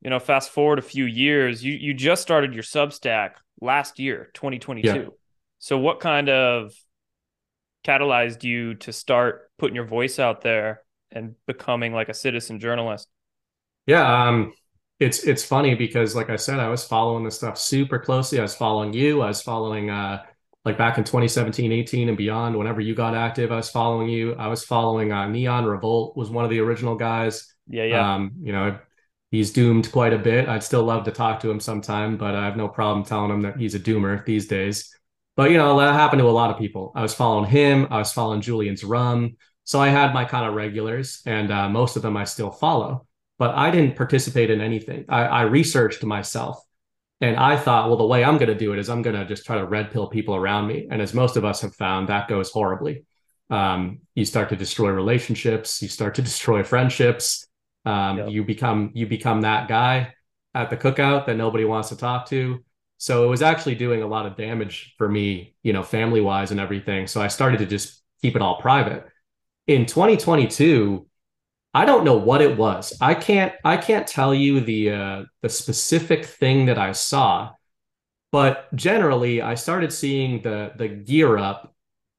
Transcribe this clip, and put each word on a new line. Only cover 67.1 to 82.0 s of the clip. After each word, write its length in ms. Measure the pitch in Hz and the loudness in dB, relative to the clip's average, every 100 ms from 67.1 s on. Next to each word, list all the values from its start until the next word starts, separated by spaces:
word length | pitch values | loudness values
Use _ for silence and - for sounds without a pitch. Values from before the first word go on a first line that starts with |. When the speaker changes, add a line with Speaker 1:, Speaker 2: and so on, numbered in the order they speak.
| 107 | -4
Speaker 2:
I 60 | 101 | -2
started 300 | - 135 113 | 2 2 2
to 80 | 98 | 0
just 360 | 101 - - _ _ | -4 -6 -14 _ _
keep 140 | 127 | -2
it 80 | 120 | 0
all 180 | 98 90 | 0 0
private. 460 | 127 135 - - - _ _ _ _ _ - | 4 4 2 -4 -12 _ _ _ _ _ 2
In 180 | 139 117 | 4 4
twenty 300 | - 208 214 | 4 6 4
twenty-two, 920 | - 156 117 - 156 135 101 98 - _ _ _ _ _ _ | 4 2 2 4 4 6 4 -2 -8 _ _ _ _ _ _
I 120 | 139 | 2
don't 200 | 220 262 | 6 6
know 120 | 156 113 | 6 4
what 260 | 101 139 | 6 6
it 160 | 147 107 | 6 4
was. 380 | 110 92 - - | 0 0 -6 0
I 140 | 131 | 2
can't, 400 | 170 - 202 190 - | 2 2 2 2 0
I 120 | 151 180 | 0 2
can't 300 | - 214 - | 2 0 0
tell 280 | - 135 | -2 2
you 260 | 139 139 139 | 2 2 2
the, 300 | 113 110 104 | 0 0 0
uh, 320 | 104 98 98 95 _ | -2 -4 -8 -12 _
the 60 | 113 | -6
specific 760 | - - 113 - 170 165 160 | -4 -4 -4 0 0 2 0
thing 420 | - - 131 135 127 | -2 -2 2 4 4
that 120 | 110 | 2
I 140 | 95 | 0
saw, 600 | 98 - 143 117 87 117 - _ _ _ _ _ _ _ | -4 -2 2 4 2 -4 -14 _ _ _ _ _ _ _
but 420 | 143 135 127 - | 2 4 2 -4
generally 680 | 131 175 220 170 123 123 117 | -4 0 2 4 2 2 0
I 140 | 110 | -2
started 380 | 120 - 185 160 | -4 -4 -2 -2
seeing 500 | - 139 139 131 120 | -2 -2 -2 -2 -4
the, 300 | 110 104 104 - | -4 -6 -8 -8
the 120 | 110 | -8
gear 500 | 101 104 151 147 104 | -8 0 4 6 4
up 360 | 98 98 - _ _ _ | 0 -4 -12 _ _ _